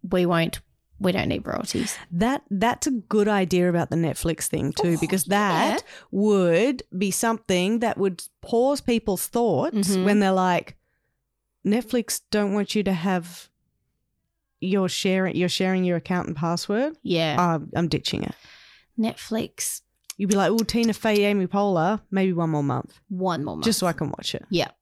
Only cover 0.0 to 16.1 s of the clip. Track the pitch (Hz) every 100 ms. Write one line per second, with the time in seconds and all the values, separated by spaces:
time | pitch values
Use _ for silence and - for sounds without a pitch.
0 | 180 185 175 170 165 - - _ _ -
1 | 190 185 - - - - - - 214 -
2 | - 170 220 269 _ 196 226 262 - 254
3 | - 214 208 208 185 180 180 170 165 165
4 | 165 - - 160 - 156 139 156 170 165
5 | 160 190 - 202 208 165 247 - - -
6 | - 196 208 202 175 165 240 262 - 180
7 | 196 180 233 226 - 185 180 226 226 -
8 | 196 175 - _ - 233 254 285 - 233
9 | - 185 - 240 233 147 302 220 185 196
10 | 185 208 196 190 185 175 - - _ _
11 | _ _ _ _ _ _ - 214 240 247
12 | 220 - _ 214 208 202 202 214 196 185
13 | 180 185 170 170 - _ _ _ _ _
14 | _ _ _ _ _ _ 185 196 185 -
15 | 196 190 190 - 180 - 185 185 185 170
16 | -